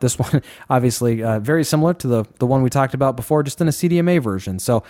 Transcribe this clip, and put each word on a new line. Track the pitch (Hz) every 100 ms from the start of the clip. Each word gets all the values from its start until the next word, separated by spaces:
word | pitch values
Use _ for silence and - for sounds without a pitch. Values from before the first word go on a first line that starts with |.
this | 123 -
<laughs> |
one, | - 143 - - -
obviously, | 131 123 117 120 113
uh, | 113 110
very | 110 165
similar | 147 151 165
to | 175 131
the, | 117 107 _
the | 127
one | 135
we | 127
talked | 139 135
about | 135 139 120
before, | - 151
just | 139 -
in | 165
a |
C | 143 175
D | 170
M | 175
A | 175
version. | 117 95 98 95
So, | - 117 -